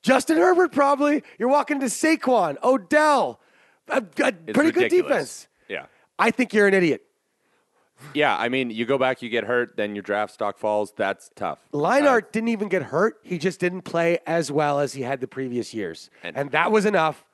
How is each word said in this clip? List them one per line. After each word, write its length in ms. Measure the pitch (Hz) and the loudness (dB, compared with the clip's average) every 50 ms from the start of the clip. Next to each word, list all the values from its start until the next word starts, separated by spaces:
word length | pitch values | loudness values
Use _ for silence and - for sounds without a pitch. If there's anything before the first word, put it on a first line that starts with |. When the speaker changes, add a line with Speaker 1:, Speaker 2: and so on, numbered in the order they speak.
Speaker 1:
Justin 360 | - - 262 277 277 - 320 | 4 4 2 2 4 2 2
Herbert, 340 | 320 349 370 370 339 370 320 | 4 4 4 4 4 2 2
probably. 520 | - 269 285 277 285 269 294 294 294 277 - - - | 2 2 2 2 4 2 2 2 0 0 -4 -8 -8
You're 120 | - 214 254 | -4 0 2
walking 300 | 277 294 - - 294 277 | 2 2 0 0 -4 -2
to 60 | 269 | -2
Saquon, 680 | 233 - - - 311 320 - - 254 254 220 180 156 139 - - | -4 -4 0 0 0 0 0 2 2 2 2 2 0 -2 0 0
Odell, 800 | - 262 254 185 _ 285 302 302 302 294 254 190 127 113 _ _ _ _ _ _ _ _ _ _ - | 2 2 2 0 _ 2 4 4 4 4 2 0 -2 -6 _ _ _ _ _ _ _ _ _ _ -4
a, 80 | - | -4
a 40 | 269 | -4
Speaker 2:
It's 120 | 220 165 _ - 254 262 196 165 165 160 214 | -4 -4 _ -2 -2 -2 -2 -4 -12 -2 0
Speaker 1:
pretty 180 | 240 302 320 | 2 2 2
good 120 | 311 349 - | 2 2 0
Speaker 2:
ridiculous. 240 | 226 349 359 - - | 2 2 0 2 2
Speaker 1:
defense. 380 | 277 185 143 123 - - - _ _ _ _ | -2 -2 -2 -6 -12 -18 -20 _ _ _ _
Speaker 2:
Yeah. 180 | - 98 78 67 _ _ _ _ _ _ | -12 -12 -12 -12 _ _ _ _ _ _
Speaker 1:
I 140 | - 190 233 | 0 0 0
think 220 | - - 254 - 190 | 2 0 -2 0 2
you're 140 | 214 202 | 2 4
an 60 | 202 190 | 4 4
idiot. 300 | 190 180 160 127 - _ _ _ _ _ _ _ _ _ _ _ _ _ _ _ _ _ _ _ _ - 143 - | 4 2 2 0 -2 _ _ _ _ _ _ _ _ _ _ _ _ _ _ _ _ _ _ _ _ -20 -8 -2
Speaker 2:
Yeah, 240 | 147 147 135 101 | 0 2 2 2
I 100 | - 117 | 0 -2
mean, 220 | 120 127 135 131 120 | -2 0 -2 -2 -2
you 160 | 110 110 117 | -4 -6 -2
go 120 | 113 139 | 0 0
back, 240 | 131 131 131 127 - | 2 2 0 0 -2
you 60 | 123 117 | -6 -4
get 140 | 113 117 104 | -2 -2 -2
hurt, 320 | 104 123 123 120 110 _ | 0 -2 -2 -2 -2 _
then 180 | - 104 104 104 | -4 -4 -4 -4
your 80 | 101 95 | -8 -4
draft 300 | 101 101 104 104 98 - | -2 -2 -2 -2 -4 -6
stock 240 | - 110 101 98 | -6 -6 -6 -6
falls. 360 | _ - 107 104 107 104 98 _ | _ -4 -2 -2 -2 -2 -4 _
That's 340 | - 104 98 101 _ - - _ | -4 -4 -4 -4 _ -12 -20 _
tough. 240 | - 101 82 73 _ _ _ - | -8 -8 -8 -8 _ _ _ -6
Speaker 1:
Leinart 500 | 143 147 175 240 277 294 285 254 226 - | -2 0 2 2 4 4 4 2 2 -2
Speaker 2:
Uh, 40 | - | -2
Speaker 1:
didn't 180 | - 220 220 233 | -6 -4 -2 -2
even 200 | 226 196 214 196 | -2 -4 -4 -4
get 140 | 180 185 139 | -4 -4 -4
hurt. 360 | 104 131 160 202 220 - _ _ | -2 0 0 0 0 -2 _ _
He 140 | - 180 | -10 -8
just 220 | 160 139 190 - - | -4 -4 -4 -4 -2
didn't 220 | 180 180 180 185 | -4 -4 -4 -6
play 380 | - - - 170 165 170 175 - _ | -10 -4 -2 0 0 2 0 -2 _
as 240 | 156 165 170 156 139 | -2 -2 -2 -2 -2
well 280 | 143 151 151 147 143 143 | -2 -2 0 0 0 -2
as 140 | 143 127 123 | -2 -4 -4
he 80 | 139 | -8
had 180 | 127 123 143 131 | -6 -6 -6 -6
the 80 | 127 | -8
previous 460 | - - 131 135 127 120 120 110 - - | -10 -8 -8 -8 -4 -4 -6 -6 -6 -8
years. 360 | 110 98 82 82 - - _ _ _ - | -8 -8 -8 -8 -12 -18 _ _ _ -14
Speaker 2:
And 140 | 87 78 | -10 -6
Speaker 1:
And 140 | 131 143 139 | -6 -6 0
that 200 | - 151 170 175 | 0 0 2 2
was 140 | 214 220 190 | 2 2 2
enough 400 | 214 202 175 160 156 143 - _ _ | 2 2 2 0 0 -2 -6 _ _